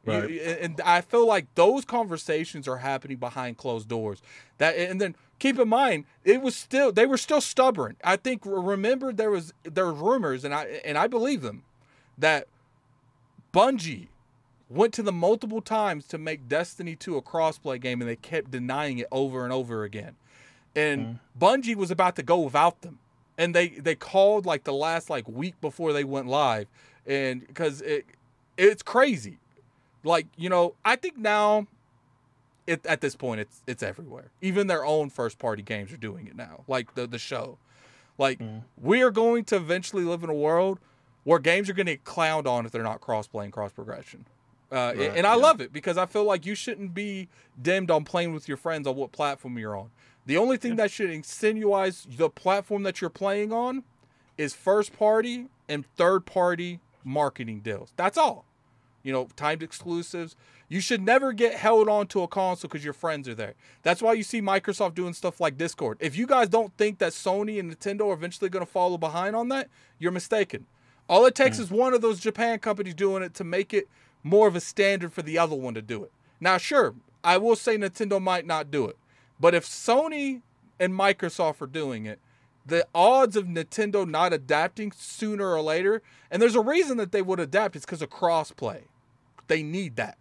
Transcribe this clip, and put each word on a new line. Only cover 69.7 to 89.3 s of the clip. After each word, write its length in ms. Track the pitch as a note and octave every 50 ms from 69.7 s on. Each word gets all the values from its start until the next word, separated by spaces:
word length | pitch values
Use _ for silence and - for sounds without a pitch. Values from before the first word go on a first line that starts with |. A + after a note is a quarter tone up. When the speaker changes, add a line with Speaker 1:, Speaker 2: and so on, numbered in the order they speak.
| _ _ _ _ _
Speaker 1:
you're 140 | _ D#3+ F3
mistaken. 560 | F3+ F3+ - - A3+ G#3+ G3 - - A2 - _ _ _ _ _ _ _ _
All 180 | - - F#3+ A#3+
it 80 | B3+ -
takes 240 | - C4+ C4 -
Speaker 2:
Mm. 40 | G#3+
Speaker 1:
is 100 | A3+ E3+
one 220 | F#3+ A3 B3+ C4 B3+
of 60 | A#3
those 180 | A3 A3+ G#3+ F3
Japan 400 | - A3 G#3+ - A#3 A#3 A3+ G#3+
companies 340 | - A3+ G#3 F#3+ G3 F#3 E3+
doing 300 | D3+ G3 G3 F#3+ F#3+ F#3
it 100 | F3 -
to 80 | - F#3+
make 300 | E3 F3 F#3+ G3+ _ -
it 140 | G3+ G3 _ _ _ _ _ _ _
more 260 | - C#3+ F3+ G#3 G#3+ G#3
of 60 | E3+
a 40 | F3
standard 540 | - - - - G3 G3 G3 F#3+ F3 E3 -
for 80 | -
the 160 | D#3 D3+ D#3 E3
other 160 | E3+ D#3+ D#3
one 180 | C3+ C3 B2 A2+
to 80 | A2+
do 220 | G#2+ G#2+ B2 G#2 G2
it. 80 | - _ _ _ _ _ _
Now, 160 | D#3+ F3+ F#3
sure, 360 | F3+ - - D4+ C#4 A3 B2+ A#2 B2+ _ _ _ _ -
I 140 | E3+ F3+
will 180 | F#3 G#3 A#3 A3+
say 220 | G#3+ - B3 A3+
Nintendo 440 | G#3+ G3+ F#3+ - - A3+ G3+ G3+ G3
might 240 | F#3 F#3 F#3 F3+ D3
not 240 | E3+ E3 D#3 D3+ C#3+
do 160 | C#3+ D3 A#2+
it. 120 | G#2 - _ _ _ _ _ _ _ _ _
But 160 | C#3 E3+ F3
if 100 | E3+ -
Sony 760 | - - - - - A#3 C4+ D#4 D#4+ D#4 D4 C#4+ C#4 C4 A#3+ _ _ _ _ _ _ _
and 160 | _ F3+ F#3 F#3
Microsoft 680 | F#3+ F#3+ G3 G3 - - E3+ - - F3 D#3 D3 -
are 60 | D3+
doing 380 | C3+ C3+ D#3+ D3+ C3+ B2 A2 G#2+
it, 140 | G#2+ G#2+ _ _ _ _ _ _ _ _ _ _
the 200 | C3+ D#3+ E3+ E3+ _ _
odds 440 | E3+ F3+ A3 B3+ C4+ C4+ A#3 F#3
of 80 | G#3+ F#3+
Nintendo 600 | F3+ E3+ E3 D#3+ _ - - G#3+ G#3 G3+ G3+ F#3+
not 260 | F3 D#3 D#3 F3 F3+ E3+
adapting 580 | D3+ C3 B2+ D3+ D3 E3 F3+ _ A3 G#3+ G#3
sooner 580 | - - - - - - A3 G#3+ G#3 G3+ G3+ F#3+
or 100 | F3 D#3
later, 400 | D#3 D#3 D#3 E3+ F#3 G3 A3 A3 _ _ _ _ _ _
and 120 | - F#3
there's 120 | A3+ A#3+ G#3+
a 60 | A#3+
reason 360 | G#3+ A#3+ D4+ F4 F4+ C#4+ B3+
that 160 | A#3 G#3 F3 -
they 80 | G3+
would 180 | F#3+ F#3 F#3+ F3
adapt, 380 | E3 C3+ D3 G3 A3 G3 -
it's 80 | D3+ -
'cause 160 | - F3+ D#3
of 80 | D#3 -
crossplay. 720 | - - F#3 E3+ E3+ D#3+ D3+ - - - C3 A2 F#2 - - _ _ _ _ _ _ _ _ _